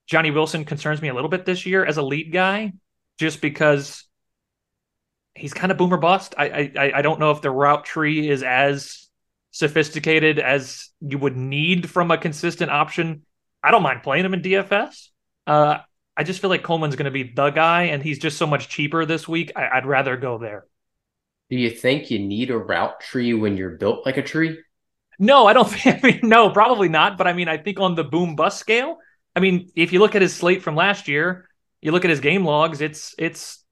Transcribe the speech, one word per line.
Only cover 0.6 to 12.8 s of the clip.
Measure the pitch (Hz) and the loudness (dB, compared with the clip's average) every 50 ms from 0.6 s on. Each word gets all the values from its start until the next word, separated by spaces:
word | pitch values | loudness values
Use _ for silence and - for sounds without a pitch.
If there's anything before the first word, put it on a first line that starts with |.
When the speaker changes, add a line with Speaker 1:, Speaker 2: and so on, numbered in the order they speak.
| 147 | -6
Speaker 1:
concerns | - 151 143 - 151 151 151 | -6 -8 -6 -4 -4 -4 -4
me | 160 143 | -4 -6
a | 123 | -4
little | 123 139 156 | -4 -4 -4
bit | 185 180 185 | -4 -4 -2
this | 185 180 180 - | -4 -4 -4 -2
year | 185 185 190 185 | -2 0 0 0
as | 147 151 156 | 0 -2 -2
a | |
lead | 143 135 143 156 165 160 | -2 -4 -4 -6 -6 -4
guy, | 160 180 185 190 196 214 220 202 185 - _ _ _ _ _ _ _ - | -2 0 0 0 -2 -4 -6 -8 -12 -14 _ _ _ _ _ _ _ -4
just | 160 160 156 - | -4 -4 -4 -2
because | - 147 147 - 160 151 143 139 139 - - - - _ _ _ _ _ _ _ _ _ _ _ _ _ _ _ _ _ _ _ _ _ _ _ _ _ _ | -6 -4 -2 2 2 4 4 2 0 -6 -14 -20 -20 _ _ _ _ _ _ _ _ _ _ _ _ _ _ _ _ _ _ _ _ _ _ _ _ _ _
he's | - - 143 | -16 -14 -14
kinda | - - 180 190 190 | -10 -4 -4 -2 0
boom | - 180 175 | 0 2 2
or | 185 160 | 2 2
bust. | 165 170 190 185 - - - - | 2 2 2 0 -2 -6 -4 -4
I, | 147 147 | -4 -2
I, | 147 147 147 135 - 143 | -2 -4 -4 -4 -2 -2
I, | 139 139 - | -2 0 0
I | 139 | 0
don't | 143 151 160 147 | 0 0 0 0
know | 151 151 | 2 0
if | 147 151 | 0 0
the | - 139 | -2 -4
route | 131 135 143 143 147 147 - | 0 2 4 4 2 2 0
tree | - - 160 156 151 156 151 151 151 | -6 -4 -2 -2 0 0 0 0 0
is | 143 127 | -2 -2
as | 127 127 127 131 143 143 143 139 - - - - - _ _ _ _ _ _ _ _ _ | -2 0 0 2 2 2 0 -2 -6 -12 -18 -20 -20 _ _ _ _ _ _ _ _ _
sophisticated | - - 160 147 151 165 147 151 - 156 147 165 160 156 156 156 151 151 | -6 -4 -2 0 2 0 0 0 -2 -6 -2 2 2 4 4 2 2 0
as | 131 127 139 139 127 131 - - - - _ - | 0 0 0 -2 -2 -6 -14 -18 -20 -20 _ -14
you | 156 143 143 139 | -10 -8 -6 -2
would | 139 139 127 | -2 -2 -2
need | 127 127 135 139 147 156 170 185 180 165 - | -4 -8 -6 -4 -2 0 0 0 -2 -2 -2
from | - 180 170 170 | -2 0 2 2
a | 165 | 0
consistent | 165 - 165 147 - - 170 165 - 170 143 | 0 0 -4 -6 -4 -6 -4 -4 -4 -4 -2
option. | 143 147 | 0 -2